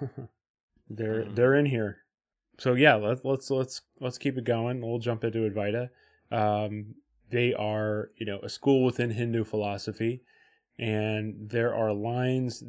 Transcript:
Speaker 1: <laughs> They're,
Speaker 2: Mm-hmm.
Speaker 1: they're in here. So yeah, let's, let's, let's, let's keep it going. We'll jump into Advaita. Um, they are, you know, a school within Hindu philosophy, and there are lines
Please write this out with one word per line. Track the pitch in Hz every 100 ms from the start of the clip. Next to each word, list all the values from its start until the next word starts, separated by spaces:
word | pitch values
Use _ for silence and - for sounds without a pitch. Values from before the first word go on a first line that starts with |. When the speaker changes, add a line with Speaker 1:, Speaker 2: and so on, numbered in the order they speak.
Speaker 1:
<laughs> | 139 - 120 _ _ _ _ _ -
They're, | 110 110 110
Speaker 2:
Mm-hmm. | 110
Speaker 1:
they're | 107 123
in | 143 147
here. | 123 104 - _ _ _ _ _ -
So | 131
yeah, | 123 147
let's, | 113 104 127
let's, | 131 131 -
let's, | 131 127 - - -
let's | 127 -
keep | 139 131
it |
going. | 117 117 117 127
We'll | 117 117
jump | 117 113
into | 113 113
Advaita. | 110 101 104 113 127 _ _ _ -
Um, | 117 107 104 107 107 107 - _ _ -
they | 120 120
are, | - 107 107 107 107 - -
you |
know, | 107 98
a | 110
school | - 139 135 127
within | 123 120
Hindu | 110 120 113
philosophy, | 107 110 101 101 - 104 113 127 _ _ _ _ _ -
and | 113 107 107 107 107 104 107
there | 117 117
are | - 110
lines | 104 110 120 127 131 123 -